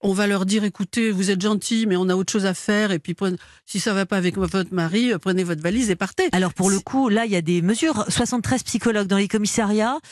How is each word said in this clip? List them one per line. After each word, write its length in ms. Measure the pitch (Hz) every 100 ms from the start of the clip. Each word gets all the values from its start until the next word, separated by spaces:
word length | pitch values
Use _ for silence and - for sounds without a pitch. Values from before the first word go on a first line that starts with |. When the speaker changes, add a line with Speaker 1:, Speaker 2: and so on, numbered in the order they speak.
Speaker 1:
on 100 | 208
va 160 | 190 208
leur 180 | 202 190
dire, « 180 | 214 202
Écoutez, 460 | - 190 240 226
vous 200 | 190 196
êtes 80 | 190
gentils, 440 | 208 208 - 226 220
mais 80 | 180
on 140 | 185
a 60 | 185
autre 180 | 185
chose 120 | 214 190
à 80 |
faire, 380 | 180 - 208 214
et 80 | 170
puis 140 | -
prenez, 240 | 165 196 180 - - -
si 140 | 202
ça 140 | 226
va 120 | 196 190
pas 120 | 196
avec 180 | 180 196
votre 360 | 180 190 170
mari, 400 | 185 165 202 247
euh, 60 | 196
prenez 260 | 190 185 175
votre 160 | 160
valise 280 | 170 220 226
et 60 | 175
partez. » 320 | 196 - 359
Speaker 2:
Alors 200 | 180 185
pour 160 | - 190
le 80 | 196
Speaker 1:
Si 40 |
Speaker 2:
coup, 240 | - 269 262
là, 180 | 208 226
il 60 |
y 60 | 185
a 40 |
des 200 | 160 175
mesures. 420 | 175 226 320 220 -
Soixante-treize 540 | - 240 247 - 254
psychologues 440 | - 220 240 214 196
dans 80 | 196
les 120 | 202
commissariats 680 | 214 208 - 208 214 220 294 -